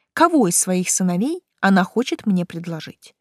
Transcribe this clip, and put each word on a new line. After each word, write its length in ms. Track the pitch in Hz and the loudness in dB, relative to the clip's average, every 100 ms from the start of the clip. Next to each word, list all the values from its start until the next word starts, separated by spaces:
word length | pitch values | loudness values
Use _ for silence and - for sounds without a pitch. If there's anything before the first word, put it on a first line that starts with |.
| _ | _
кого 360 | - 330 330 190 | 0 2 4 2
из 80 | 175 | 0
своих 340 | - 185 180 | -2 -2 -2
сыновей 520 | - 185 175 254 349 _ _ | -2 0 0 -2 -6 _ _
она 240 | 190 190 | 2 4
хочет 420 | 180 - 254 330 - | 2 -2 -4 -4 -2
мне 180 | 180 | -2
предложить? 680 | 175 170 170 160 - - - _ | -2 -8 -10 -12 -12 -20 -20 _